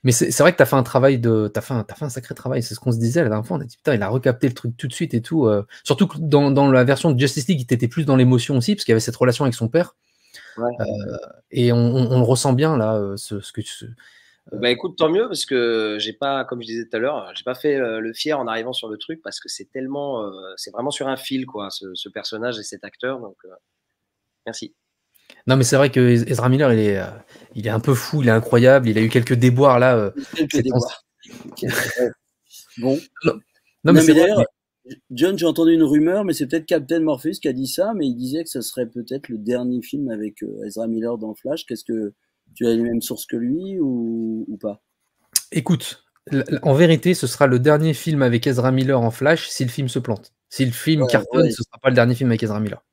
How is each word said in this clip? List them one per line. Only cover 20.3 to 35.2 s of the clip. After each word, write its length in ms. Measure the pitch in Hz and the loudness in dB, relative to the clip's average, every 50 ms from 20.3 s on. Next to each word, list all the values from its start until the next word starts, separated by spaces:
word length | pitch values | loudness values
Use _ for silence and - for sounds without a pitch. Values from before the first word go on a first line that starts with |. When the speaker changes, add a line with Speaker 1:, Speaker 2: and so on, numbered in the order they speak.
| 95 95 95 95 95 | -12 -14 -18 -18 -16
Speaker 2:
c'est 140 | - - 101 | -16 -16 -12
vraiment 200 | - 110 123 147 | -10 -6 -6 -6
sur 160 | 143 - 139 | -6 -6 -6
un 100 | 135 135 | -6 -6
fil, 300 | 127 - - 135 131 127 | -8 -8 -8 -8 -8 -8
quoi, 220 | 123 - 104 101 98 | -8 -10 -12 -10 -10
ce, 160 | - - 101 95 92 | -12 -14 -14 -14 -14
ce 120 | - - | -14 -14
personnage 520 | 104 _ 107 98 - 113 107 113 123 120 107 | -12 _ -12 -12 -10 -10 -8 -8 -8 -8 -8
et 40 | 104 | -12
cet 200 | - 101 98 - | -14 -16 -16 -18
acteur, 340 | 101 _ _ 123 127 135 123 | -20 _ _ -8 -8 -8 -8
donc, 160 | 117 101 95 _ _ | -12 -18 -20 _ _
euh, 40 | 92 92 95 _ _ _ _ _ _ _ _ _ _ _ _ _ _ _ _ _ | -20 -20 _ _ _ _ _ _ _ _ _ _ _ _ _ _ _ _ _ _
merci. 300 | 113 110 - - - _ _ _ _ _ _ _ _ _ _ _ - - _ _ | -14 -14 -14 -16 -18 _ _ _ _ _ _ _ _ _ _ _ -20 -20 _ _
Speaker 1:
Non, 120 | 123 131 | 2 2
mais 80 | 135 127 | 2 4
c'est 100 | 120 147 | 2 4
vrai 160 | 135 143 143 | 2 2 2
que 80 | - 131 | 4 4
Ez-, 320 | 123 123 120 117 117 - | 4 6 4 4 2 0
Ezra 160 | 131 117 120 | -2 0 2
Miller, 240 | 127 131 139 151 131 | 2 2 4 4 4
il 80 | 117 110 | 4 4
est, 200 | 107 104 101 95 | 2 2 0 -2
euh, 60 | 92 - - 107 - _ - - - _ - | -4 -8 -12 -18 -20 _ -20 -20 -20 _ -14
il 140 | - 101 | -8 -6
est 20 | 107 | -4
un 120 | 110 110 | -4 -2
peu 120 | - 147 131 | 0 0 0
fou, 280 | 117 - - - 151 | 0 -2 -4 -4 0
il 80 | 135 120 | 2 4
est 20 | |
incroyable, 560 | 110 113 113 - - 120 120 127 135 139 123 | 4 4 2 4 4 6 8 8 8 6 4
il 100 | 113 104 | 2 2
a 40 | 110 | 2
eu 80 | 110 113 | 0 2
quelques 240 | - 127 117 - 131 | 2 0 2 2 2
déboires, 440 | 117 123 127 120 127 143 139 127 | 4 4 4 4 6 6 6 6
là, 200 | 120 123 131 123 | 6 4 4 4
euh, 140 | 113 104 101 - 285 269 - - | 2 0 -2 -4 -8 -12 -10 -4
Speaker 3:
Quelques 200 | 165 156 143 - | -4 -4 -2 0
Speaker 1:
ces 100 | 285 - | -2 -2
temps- 120 | 131 123 | 0 0
Speaker 3:
déboires. 280 | 123 - - - - _ _ _ _ - - - - - | 0 -2 -2 -8 -14 _ _ _ _ -20 -20 -20 -20 -20
Ok, 160 | - - - - | -20 -12 -8 -8
ouais. 460 | 123 117 - - - - - 123 117 - _ _ _ _ _ _ _ - - - _ _ | -6 -4 -4 -4 -4 -2 -2 -4 -4 -4 _ _ _ _ _ _ _ -20 -20 -20 _ _
Bon. 220 | - 233 262 269 311 - _ _ - - | -4 -2 -2 -2 -2 -4 _ _ -4 -4
Speaker 1:
Non, 80 | 165 - | -4 -4
non, 60 | - _ _ _ _ _ _ _ _ - | -4 _ _ _ _ _ _ _ _ 4
mais 100 | 156 175 | 6 8
Speaker 3:
Non, 60 | 160 | 8
Speaker 1:
c'est 80 | 160 | 8
Speaker 3:
mais 60 | 160 151 | 8 6
Speaker 1:
vrai, 80 | 160 | 6
Speaker 3:
d'ailleurs, 220 | 165 190 214 202 - - _ _ _ _ _ _ _ | 6 4 4 2 0 0 _ _ _ _ _ _ _
Speaker 1:
mais 100 | 127 - _ _ _ | -20 -20 _ _ _
Speaker 3:
John, 260 | 131 120 | -2 0